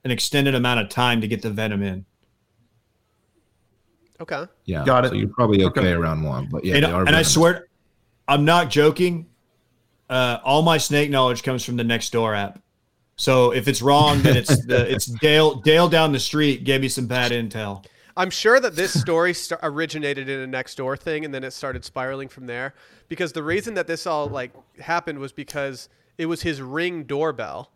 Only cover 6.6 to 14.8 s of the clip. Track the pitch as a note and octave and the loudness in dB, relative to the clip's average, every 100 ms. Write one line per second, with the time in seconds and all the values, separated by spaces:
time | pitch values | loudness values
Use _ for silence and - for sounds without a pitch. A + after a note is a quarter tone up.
6.6 | F#2 C#3+ D3 F2 F#2+ D#3 D#3 C#3 E3 F3 | 0 2 2 2 4 4 4 4 4 2
7.6 | - _ _ _ _ _ - C#3+ D3 F3 | -8 _ _ _ _ _ 0 2 4 4
8.6 | D#3 C3+ D3+ D#3 F3+ E3+ E3 _ _ _ | 4 4 4 4 0 -2 -10 _ _ _
9.6 | _ _ _ _ - B2+ B2 A#2 B2+ D3 | _ _ _ _ -4 0 2 0 2 4
10.6 | E3 D#3+ - C#3+ D3 C#3 B2+ A#2+ - B2+ | 6 2 2 0 2 2 2 0 -4 -4
11.6 | A#2 A#2+ A#2 A#2 - A#2 A2+ G#2+ G2 - | -4 -4 0 -2 -2 -2 0 -2 -6 -10
12.6 | _ _ _ _ _ - - C3 A#2+ B2 | _ _ _ _ _ -4 2 4 4 2
13.6 | C#3 G#2+ B2+ C#3+ D3+ C#3+ D3+ B2 - C3+ | -2 0 4 6 6 6 4 4 4 2
14.6 | A#2 B2 | 4 0